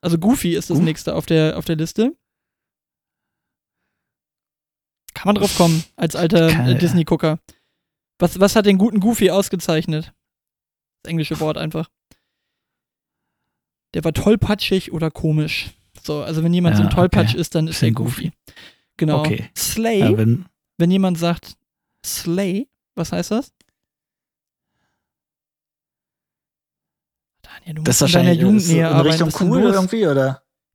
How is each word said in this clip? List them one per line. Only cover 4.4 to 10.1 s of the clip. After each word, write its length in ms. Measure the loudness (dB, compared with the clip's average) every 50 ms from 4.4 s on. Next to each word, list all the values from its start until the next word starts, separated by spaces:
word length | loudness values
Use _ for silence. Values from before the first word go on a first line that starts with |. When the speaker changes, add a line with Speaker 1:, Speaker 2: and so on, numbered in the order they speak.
| _ _ _ _ _ _ _ _ _ _ _ _ _ -20 -16
Speaker 1:
Kann 140 | -4 -2 0
man 80 | 0
drauf 200 | 2 0 0 2
kommen, 280 | 2 2 4 2 0 -2 -6 _
als 200 | -6 -4 -4 -2
alter, 340 | -2 0 2 4 4 4 4
Speaker 2:
Kann, 160 | 2 2 2 2
Speaker 1:
äh, 40 | 2
Speaker 2:
ja. 40 | 2
Speaker 1:
Disney-Gucker. 640 | 2 2 2 0 0 0 0 -2 0 -2 -2 -4 _ -14 -20 _ _ _ _ _ _ _ _ _ _ _ _ -2
Was, 200 | -2 -2 2 2
was 160 | 2 4 4
hat 100 | 4 4
den 120 | 4 4 4
guten 220 | 2 2 2 2
Goofy 300 | 2 0 2 2 2 2
ausgezeichnet? 840 | 2 0 -2 -2 -4 -6 -4 -2 -2 -2 -2 -2 -4 -6 -8 -10